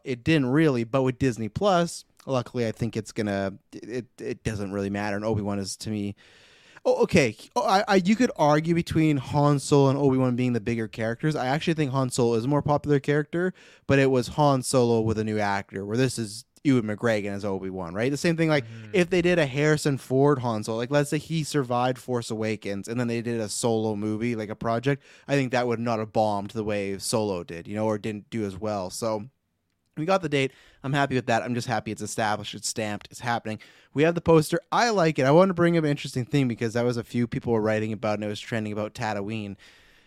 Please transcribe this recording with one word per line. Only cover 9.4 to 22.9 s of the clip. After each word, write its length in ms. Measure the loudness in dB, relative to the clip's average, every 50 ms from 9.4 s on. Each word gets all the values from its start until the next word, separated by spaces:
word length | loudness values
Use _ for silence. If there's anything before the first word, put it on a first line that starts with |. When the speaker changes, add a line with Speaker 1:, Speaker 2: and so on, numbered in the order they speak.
| 4 4 4 2
Speaker 1:
Solo 320 | 2 4 6 6 6 6
and 80 | 4 4
Obi-Wan 380 | 4 4 4 4 2 2 2
being 160 | 0 0 0
the 80 | 0 -2
bigger 260 | -2 -2 -2 -2 -4
characters. 480 | -4 -4 -4 -4 -4 -2 -2 -2 -2 -2
I 120 | -2 0
actually 280 | 0 0 0 0 0 0
think 160 | 0 0 0
Han 200 | 0 0 0 0
Solo 240 | 2 2 2 4 2
is 100 | 2 2
a 40 | 2
more 140 | 0 2
popular 380 | 2 2 0 0 2 2 0 2
character, 520 | 2 2 0 0 0 -2 -4 -4 -2 -4 -4 -8 -16 -20 -20 _ _ 2
but 100 | 4 4
it 120 | 4 4
was 180 | 4 2 0 0
Han 340 | 2 2 4 4 4 2
Solo 380 | 0 2 2 4 4 4 4 2
with 180 | 2 0 0 -2
a 60 | -2
new 140 | -2 -2 0
actor, 440 | 0 0 -2 -2 -4 -6 -10 -10 -6
where 120 | -4 0
this 200 | 0 0 0 0 -4
is 260 | -8 -8 -10 -14 -18 _ _ _
Ewan 200 | 0 2 2 2
McGregor 480 | 2 -2 -4 -2 0 0 2 0 0 -4
as 120 | -6 -4
Obi-Wan, 520 | -4 -4 -4 -4 -4 -6 -6 -6 -8 -6 -4
right? 160 | -2 -2 -2
The 80 | -2 0
same 180 | 0 0 2
thing, 140 | 2 2 2
like, 160 | 2 0 0
Speaker 2:
Mm-hmm. 240 | -4 -10 -16 -8 -2
Speaker 1:
if 160 | 0 2 2 2
they 140 | 2 2
did 160 | 2 4 4 2
a 80 | 2
Harrison 500 | 0 2 2 2 4 4 2 2 0 -2
Ford 440 | -2 -2 0 2 4 4 4 4 2
Han 220 | 0 -2 -2 -4
Solo, 140 | -4 -4 -6
like, 140 | -4 -2 0
let's 180 | 2 2 2 2
say 80 | -2
he 260 | -4 -4 -4 -4 -4
survived 540 | -4 -2 -2 -2 0 0 0 0 0 0 -2
Force 340 | -4 -6 -4 -4 -4 -4 -4
Awakens, 560 | -6 -4 -2 -2 -4 -4 -6 -6 -8 -6 -6
and 140 | -6